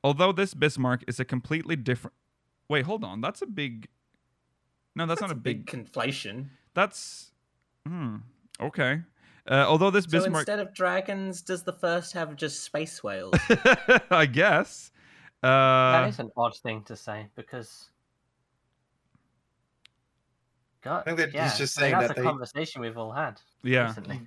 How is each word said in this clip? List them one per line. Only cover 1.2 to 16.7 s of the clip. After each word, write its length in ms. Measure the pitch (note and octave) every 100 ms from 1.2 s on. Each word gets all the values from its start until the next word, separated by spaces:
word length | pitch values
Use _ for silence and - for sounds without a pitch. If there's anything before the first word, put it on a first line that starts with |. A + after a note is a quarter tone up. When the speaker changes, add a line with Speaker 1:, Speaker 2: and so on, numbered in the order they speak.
Speaker 1:
completely 500 | B2 B2+ - D#3+ D#3+
different, 400 | D#3+ A2+ B2 - _ _ _ _ _ _
wait, 160 | D3
hold 180 | C#3 G#3+
on. 180 | D3 G2
That's 220 | C#3 -
a 40 | F#4
big, 420 | G3 C#3+ A2+ G#2+ _ _ _ _ _ _ _ _ _ _
no, 120 | - E3
that's 140 | E3+
Speaker 2:
That's 100 | G3+
Speaker 1:
not 40 | C#3
a 20 |
Speaker 2:
a 40 |
big 240 | B2 G#2+ -
Speaker 1:
big 180 | C3 A2
Speaker 2:
conflation. 580 | C3+ A#2+ C3+ G#2 A2 C#3 _ _
Speaker 1:
That's, 580 | - G3 - - - - _ _ _ _ _
hmm, 320 | D3 F3 C3+ G#2+ A2 _ _ -
okay. 400 | C#3+ - B2+ D3 E3+ _ _ _ -
Uh, 140 | C3+ C#3
although 220 | D#3 F#3+
this 140 | G3
Speaker 2:
So 60 | E3+
Speaker 1:
Bismarck 300 | E3 F#3+ D#3+
Speaker 2:
instead 180 | D3+ G#3
of 120 | F#3+
dragons, 680 | - F3+ F#3 F#3+ G3 F#3+ F3
does 220 | - F3+
the 80 | F3
first 400 | F3 F3 E3+ E3+
have 240 | F3+ D#3+ C#3+
just 260 | D#3 C#3
space 400 | - D3 D#3 -
whales? 320 | G#2 G2 F#2+ -
Speaker 1:
<laughs> 680 | - A3 B3 B3+ - B3 -
I 160 | F3+ D3+
guess. 680 | A#2+ G3 D#3+ F#3+ - - _ _ - - _
Uh, 60 | C3 C3+ C3+ C3 C3
Speaker 3:
That 160 | B2+ B2+
is 80 | B2
an 100 | A#2 -
odd 200 | A#2 -
thing 260 | B2